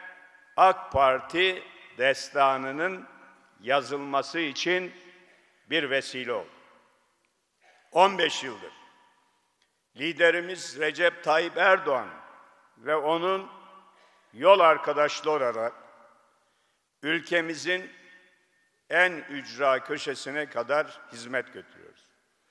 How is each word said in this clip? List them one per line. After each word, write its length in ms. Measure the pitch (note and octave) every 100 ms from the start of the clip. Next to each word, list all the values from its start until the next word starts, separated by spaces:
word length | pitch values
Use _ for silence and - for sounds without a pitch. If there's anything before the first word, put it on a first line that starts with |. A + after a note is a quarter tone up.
| - - - _ _ -
ak 340 | F#3 F3+ -
Parti 720 | C3+ C3+ C3 - E3 F#3 F#3 - - - -
destanının 1080 | C3 C3 - C#3+ C3+ C3 C3+ D3 F3+ F#3 F#3 - - _ _ _
yazılması 800 | A2 C#3 B2 C#3+ C#3+ C#3 C3 E3
için 540 | D#3 C3+ E3+ F3+ F3+ - - - _ _ _ _ _
bir 200 | D#3+ C#3+
vesile 440 | C3+ - C3 A#2+
oldu. 160 | A2 E2 - - _ _ _ _ _ _ _ _ _ _ _ _
On 260 | D#3+ F#3+ F#3+
beş 260 | D#3 -
yıldır 280 | C3+ G#2 F2 - - _ _ _ _ _ _ _ _ _ _ A2+
liderimiz 840 | D3+ D3+ E3+ E3+ F3 F3+ - B2+
Recep 440 | D#3 C#3+ F3 E3
Tayyip 340 | D#3 D#3 E3+ D#3+
Erdoğan 520 | F#3+ F#3 D3 B2+ G2 - - - - _ _ _
ve 180 | A#2+ D3+
onun 560 | D3 E3 F3+ F#3+ G3 - - - - _ _ _ _
yol 260 | G#2+ E3 G3
arkadaşları 760 | E3+ D3+ D3+ D3 D3 - D#3 D3+
olarak 380 | B2 A2+ A#2 - - - - _ _ _ _ _ _ _ _ _
ülkemizin 880 | C#3+ E3 D3+ E3+ E3 D#3 D3 F#3 F#3+ - - - _ _ _ _ _ _ _
en 220 | D#3+ F3+
ücra 720 | D#3+ - C#3+ A#2 A#2 C#3 C3
köşesine 680 | - D3 D3+ C3 C3+ D3 D3
kadar 520 | A#2 A#2+ D3 C#3+ - -
hizmet 420 | A#2+ A#2 B2+ B2
götürüyoruz. 540 | F#2+ - F2+ E2+ _ _ _ _ _ _